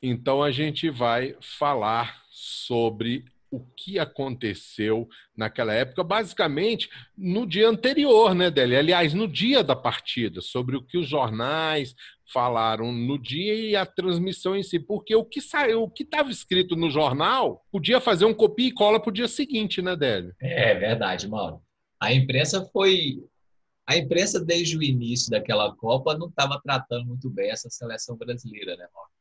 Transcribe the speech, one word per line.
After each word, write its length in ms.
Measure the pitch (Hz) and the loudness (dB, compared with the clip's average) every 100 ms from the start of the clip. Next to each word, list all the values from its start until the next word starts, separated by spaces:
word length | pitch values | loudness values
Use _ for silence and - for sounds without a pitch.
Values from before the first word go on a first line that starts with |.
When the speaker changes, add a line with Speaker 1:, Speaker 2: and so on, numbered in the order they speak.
Speaker 1:
Então 400 | 131 120 123 135 | -4 -4 0 2
a 80 | 147 | 2
gente 380 | 131 151 147 160 | 0 -4 -2 -4
vai 480 | 127 120 117 131 - | 0 0 0 -2 -8
falar 800 | - - 147 135 104 113 117 - _ | -18 -4 0 0 0 0 -2 -8 _
sobre 960 | - - - - 120 117 104 117 127 - _ _ | -18 -14 -12 -4 0 0 0 -4 -4 -8 _ _
o 100 | 127 | -12
que 380 | - - - 190 | -12 -18 -8 -4
aconteceu 1080 | 151 - 135 123 113 95 - - 107 110 120 - _ - | -4 -4 -6 -4 -6 -6 -12 -4 0 0 -2 -14 _ -6
naquela 380 | 110 - 113 | -6 -2 0
época, 300 | 107 127 - | 0 0 -2
basicamente 840 | 170 202 202 - 175 143 202 233 - - - - | -2 -2 -2 -2 0 2 0 -2 -6 -12 -20 -8
no 260 | 185 190 | -2 -2
dia 240 | 240 170 220 | -2 4 4
anterior, 640 | 220 254 277 285 220 220 | 4 2 2 6 8 8
né, 160 | 180 180 | 6 4
Délio? 300 | 143 123 127 | 4 4 4
Aliás, 340 | 156 175 170 | 4 4 4
no 140 | 160 220 | 2 -2
dia 380 | 143 220 269 | 0 2 2
da 100 | 160 | 4
partida, 680 | 127 120 - - - 113 87 | 0 0 -4 -8 -4 -4 -4
sobre 360 | - 127 123 131 | -6 -4 -2 -4
o 60 | |
que 140 | 123 175 | -4 -4
os 120 | 151 | -2
jornais 840 | 147 120 110 123 156 160 156 127 - - - _ | 0 0 -2 -2 -2 0 -2 -4 -10 -20 -20 _
falaram 600 | 131 123 117 113 110 117 | 0 0 2 0 0 -2
no 260 | 120 120 143 | -2 -2 -4
dia 360 | 117 139 196 | -4 -4 -2
e 200 | 214 220 | -2 0
a 100 | 202 | 0
transmissão 720 | 185 - 185 170 180 185 185 196 | -2 -2 -2 0 -2 -4 -2 -2
em 60 | |
si, 160 | 190 170 | -2 -4
porque 380 | - 208 - 220 | -4 -8 2 2
o 80 | |
que 160 | 220 - | 2 -8
saiu, 420 | - 311 277 226 | -6 0 2 2
o 80 | 226 | -2
que 140 | - | -6
tava 260 | 302 302 285 | -6 -2 -2
escrito 460 | 226 - 185 180 165 | -2 -2 0 2 0
no 120 | 165 | 0
jornal, 800 | 143 151 135 170 254 202 - _ | 4 2 4 2 2 0 -2 _
podia 280 | 196 147 247 | -4 2 2
fazer 240 | 247 185 | 4 4
um 80 | 214 | 4
copia 360 | 220 220 208 254 | 6 2 4 -2
e 40 | |
cola 300 | 254 208 220 | 4 4 4
pro 80 | 220 | 2
dia 160 | 196 240 | -2 -4
seguinte, 560 | - 285 247 214 - | -2 -2 -2 -2 -2
né, 140 | 185 180 | -4 0
Délio? 360 | 139 101 90 90 | 0 0 -4 -8
Speaker 2:
É 320 | 135 - 113 95 | -6 2 4 4
verdade, 500 | 101 113 101 90 98 | 2 0 -2 -4 -6
Mauro. 340 | 110 87 80 _ _ _ _ | -6 -6 -8 _ _ _ _
A 160 | 104 | 2
imprensa 500 | 131 131 127 156 190 185 | 2 4 2 0 -2 -2
foi, 480 | - 196 190 156 - - _ _ _ _ _ | 2 4 4 0 -6 -12 _ _ _ _ _
a 120 | - 156 | -2 -2
imprensa 420 | 139 170 196 180 | 0 0 0 -2
desde 400 | 165 170 170 160 | 0 0 0 -2
o 40 | |
início 460 | 147 127 117 120 - | 0 0 -2 -4 -2
daquela 460 | 110 104 107 104 | -2 0 0 0
Copa 420 | - 113 127 139 151 | -2 -2 0 0 -4
não 140 | 170 | -6
tava 300 | - 139 139 | -2 -2 -2
tratando 420 | - 135 - 120 | -4 -4 -2 -8
muito 240 | 120 123 127 | -6 -8 -8
bem 220 | 98 98 | -6 -4
essa 180 | 110 117 | -6 -10
seleção 480 | - 117 110 - 113 | -14 -12 -12 -12 -12
brasileira, 600 | 117 120 120 104 95 87 | -10 -10 -10 -14 -12 -12
né, 100 | 87 | -14
Mauro? 160 | - - _ | -20 -20 _